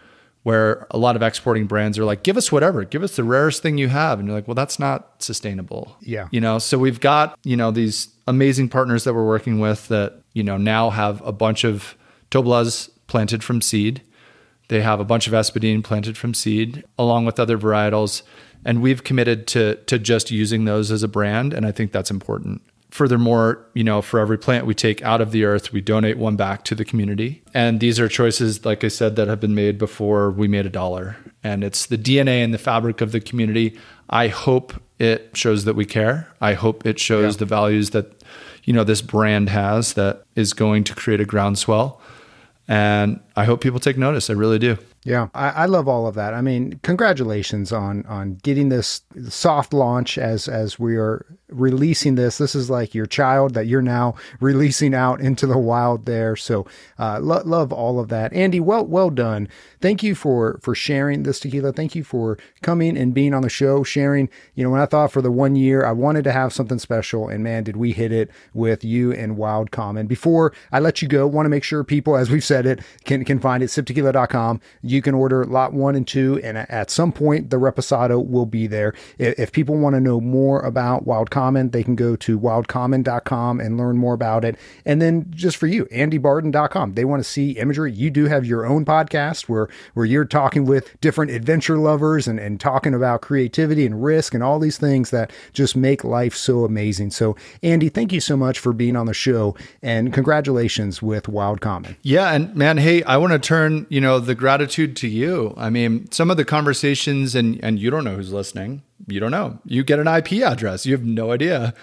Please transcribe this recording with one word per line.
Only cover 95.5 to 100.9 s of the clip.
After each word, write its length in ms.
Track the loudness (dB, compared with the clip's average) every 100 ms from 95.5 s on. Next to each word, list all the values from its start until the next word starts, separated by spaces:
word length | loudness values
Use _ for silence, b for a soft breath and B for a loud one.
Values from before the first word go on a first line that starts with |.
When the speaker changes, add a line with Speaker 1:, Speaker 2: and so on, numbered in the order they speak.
Speaker 2:
just 240 | -2 0 2
make 260 | 2 2 0
life 300 | -2 -2 -2
so 300 | 0 2 2
amazing. 460 | 0 -2 -2 -4
So, 260 | -2 -2 -2 B B
Andy, 260 | 0 2 2
thank 240 | 0 -2
you 80 | -2
so 160 | 0 0
much 220 | 0 0
for 140 | -2
being 240 | 0 0 0
on 100 | -2
the 80 | -2
show, 400 | 0 0 0 -2 B B
and 300 | -4 -2 0
congratulations 920 | 0 2 2 2 0 0 -2 -4